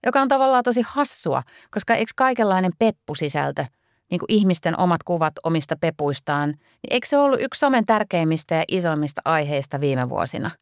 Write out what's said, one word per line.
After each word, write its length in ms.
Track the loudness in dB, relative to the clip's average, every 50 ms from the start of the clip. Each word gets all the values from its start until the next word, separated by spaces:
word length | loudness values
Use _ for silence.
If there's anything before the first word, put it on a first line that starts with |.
| -2
Joka 160 | 0 2 2
on 60 | 2 4
tavallaan 360 | 4 4 4 4 4 4 2
tosi 180 | 2 0 0 -2
hassua, 560 | -2 0 -2 -2 -2 -2 -4 -2 -2 -2 -2 -2 _ -20 -20 -20 _
koska 240 | -8 -6 0 0 0
eiks 180 | 0 0 -4 0
kaikenlainen 560 | 0 0 2 2 2 2 2 4 2 2 0 0 _
peppusisältö, 880 | 0 0 0 _ _ -10 -6 -4 -4 -2 -2 -2 -2 -2 -2 -4 -6 -8 _ _ _ _ _ _ _ _
niinku 160 | -6 -4 -2 2
ihmisten 500 | 2 4 4 4 2 2 -2 -4 -2 0
omat 240 | 0 0 0 0
kuvat 320 | -2 -4 -2 0 0 -2 -4 -4 -2
omista 320 | 0 0 0 0 -2 -4
pepuistaan, 720 | -2 -2 -2 -2 0 -2 -2 -2 -2 _ -2 -2 0 0 -2
niin 420 | -4 _ _ _ _ _ -6 -2
eikö 160 | -2 -2 0
se 120 | 2 2 4
ollut 220 | 4 4 2 0
yksi 180 | -2 -4 -2 0
somen 280 | 0 2 2 2 2
tärkeimmistä 680 | 2 2 0 0 0 0 0 2 2 0 -2 -2 -2 -2
ja 100 | -2 -2 -2
isoimmista 520 | -2 -2 0 0 0 0 -2 -4 -4 -6 -2
aiheista 560 | -2 0 0 0 -2 -2 -4 -4 -4 -6 -2
viime 280 | -2 0 0 0 -2 -2
vuosina? 420 | -2 -4 -4 -4 -4 -6 -6 -6 -8 _